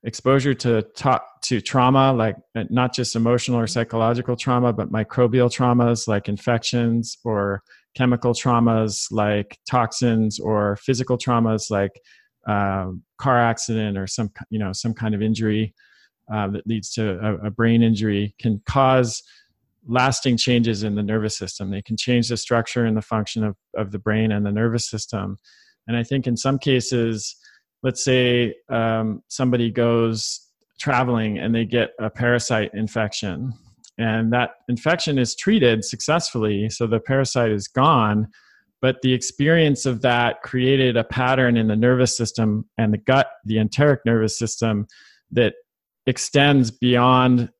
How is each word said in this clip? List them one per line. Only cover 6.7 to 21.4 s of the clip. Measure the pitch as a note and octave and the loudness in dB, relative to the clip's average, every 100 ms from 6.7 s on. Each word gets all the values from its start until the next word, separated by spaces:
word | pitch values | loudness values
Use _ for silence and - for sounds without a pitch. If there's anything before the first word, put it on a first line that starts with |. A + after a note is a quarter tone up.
| A#2+ A#2 A#2 A#2 - | -2 0 -2 -4 -10
or | A#2+ G#2 G2+ G2 _ - _ - | -6 -2 -2 -4 _ -20 _ -2
chemical | B2 A#2+ A#2+ | 0 2 0
traumas | A#2+ C3 A#2 A#2 A2+ A2 G#2 - | -2 0 2 2 2 -2 -4 -6
like | A2 G#2 G#2 G2+ - - | -2 0 -2 -4 -12 -4
toxins | B2+ A2+ - B2 A2+ A2 G#2 | -2 -2 -2 0 2 0 -2
or | G#2+ G#2+ G#2 G2+ | -2 0 0 -4
physical | - B2 B2+ B2 | -4 -4 -2 -4
traumas | - A#2+ A2+ A2 - | 0 0 2 -2 -2
like, | G#2 G2 - _ _ _ _ - | -2 -2 -6 _ _ _ _ -4
uh, | G#2 G2 G2 F#2 F#2 _ _ | -2 0 -2 -6 -10 _ _
car | C#3 B2 | 2 4
accident | A#2 A2 - A2 G#2+ G2 | 2 0 -4 -4 -2 -4
or | F#2+ | -6
some | - G#2+ | -6 -6
ki-, | - - | -8 -8
you | A2 | -6
know, | G2+ | -6
some | F#2+ A#2 | -4 -6
kind | A2 A2+ | -4 -4
of | G#2 | -2
injury, | A2 A2 A2 G#2+ A2 _ _ _ _ _ _ | -2 0 0 0 -4 _ _ _ _ _ _
uh, | G#2+ G2 | -4 -4
that | G2+ G#2 | -6 -4
leads | A2+ G2+ | -6 -6
to | - A2 F2+ | -4 -4 -2
a, | G#2+ G2 G#2 | -4 -4 -6
a | |
brain | G2+ A2+ A#2 | 0 2 4
injury | A#2 G#2+ G#2+ G2+ G#2 _ | 4 2 0 -2 -4 _
can | A#2 G#2 - | -4 -4 -2
cause | C#3 C3 C3 A#2+ - _ _ _ _ _ _ - | 2 4 4 2 -4 _ _ _ _ _ _ -4
lasting | B2 C3 B2 C3+ | 0 2 0 0
changes | A#2 - A#2+ A#2 G#2 | 0 2 2 2 -2
in | G#2+ | -4
the | G#2 | -4
nervous | G#2 A2 G#2+ | -2 -2 -2
system. | - | -6